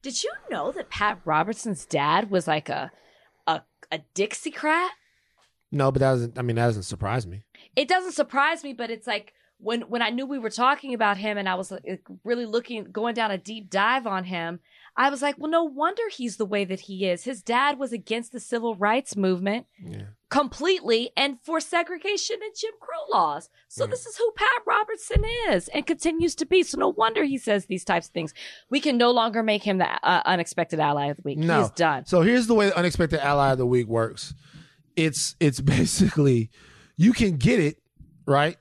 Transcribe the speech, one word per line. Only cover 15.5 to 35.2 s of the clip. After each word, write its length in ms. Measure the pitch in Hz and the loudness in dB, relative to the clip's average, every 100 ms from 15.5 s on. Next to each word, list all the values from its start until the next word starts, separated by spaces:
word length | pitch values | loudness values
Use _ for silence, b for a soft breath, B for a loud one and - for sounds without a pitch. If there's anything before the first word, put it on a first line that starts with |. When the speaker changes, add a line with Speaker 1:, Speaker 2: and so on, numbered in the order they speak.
Speaker 1:
no 140 | 330 | 0
wonder 380 | 330 269 320 403 453 | 0 -2 -2 -2 -6
he's 260 | - 240 - | -6 -8 -4
the 80 | |
way 220 | 202 208 190 | -2 -2 -2
that 140 | 185 | -6
he 280 | - 190 190 | -8 -4 -2
is." 160 | 175 | -2
His 160 | 247 247 | -4 -10
dad 360 | 202 240 277 269 | -2 2 2 0
was 160 | 269 | -6
against 360 | 233 - 226 233 | -8 -6 -6 -6
the 80 | 247 | -14
civil 340 | - 233 233 | -6 -4 -4
rights 420 | 196 208 240 - 202 | 0 2 2 -2 0
movement 480 | 190 180 196 226 - _ | 0 2 -2 -4 -8 _
Speaker 2:
Yeah. 200 | 175 101 101 - _ | -16 -14 -14 -18 _
Speaker 1:
completely 840 | 269 285 - 330 370 233 226 240 - | -2 -2 -2 0 0 2 0 0 -2
and 220 | 277 254 | -2 -4
for 180 | - 320 | -4 -4
segregation 760 | 320 339 339 359 381 415 - 453 | 0 -2 -2 -6 -4 -4 -4 -6
and 100 | 427 | -8
Jim 180 | 427 440 - | -8 -8 -8
Crow 200 | - 659 587 | -12 -12 -2
laws. 380 | - 160 147 - _ _ | 2 2 -2 -10 _ _
So 160 | - | -6
Speaker 2:
Yeah. 60 | 508 | -4
Speaker 1:
this 120 | 494 | -4
is 140 | 466 - | -8 -2
who 120 | 466 - | -2 2
Pat 120 | 453 494 453 | 0 2 0
Robertson 580 | 427 427 440 - 466 440 480 427 | 0 0 -6 0 0 2 -2 0
is 200 | 196 - | 0 0
and 180 | 294 - | -6 -2
continues 480 | 320 330 330 339 | -2 -2 0 -2
to 100 | - | -2
be. 180 | 302 370 | 2 4
So 140 | 330 - | 4 0
no 120 | 381 | -2
wonder 340 | 415 440 440 | 2 0 2
he 140 | 294 269 | 0 -2
says 260 | - 208 | 0 0
these 220 | - 175 - | 0 -6 0
types 220 | 175 - | -2 0
of 40 | |
things. 220 | 175 160 B B B B | -6 -8 B B B B
We 120 | 277 | 0
can 180 | 294 240 | 2 4
no 140 | 240 | 4
longer 300 | 247 226 220 | 4 2 0
make 200 | 220 208 | 0 0
him 160 | 208 185 | 0 2
the, 80 | 175 - - | 0 0 2
uh, 160 | 175 - | 2 4
unexpected 520 | 180 165 - 165 160 | 0 0 -2 -2 0
ally 280 | 147 147 143 | 0 2 -2
of 100 | 147 | -4
the 60 | |
week. 160 | 143 147 | -6 0
Speaker 2:
No. 220 | 165 160 | 2 4
Speaker 1:
He's 80 | 110 | 2
done. 340 | - 160 139 | 2 2 2
Speaker 2:
So 160 | 131 180 | 2 4
here's 260 | 175 247 226 | 6 4 4
the 80 | |
way 120 | 226 202 | 4 4
the 100 | 170 | 4
unexpected 480 | 175 - 160 156 | 0 2 0 2
ally 280 | 139 143 139 | 2 4 4
of 60 | 131 | 4
the 60 | 123 | 4
week 200 | 123 110 | 2 2
works. 480 | 113 113 - - - B B B B _ | 0 0 -4 -14 -16 B B B B _
It's, 420 | - 160 - | 0 0 0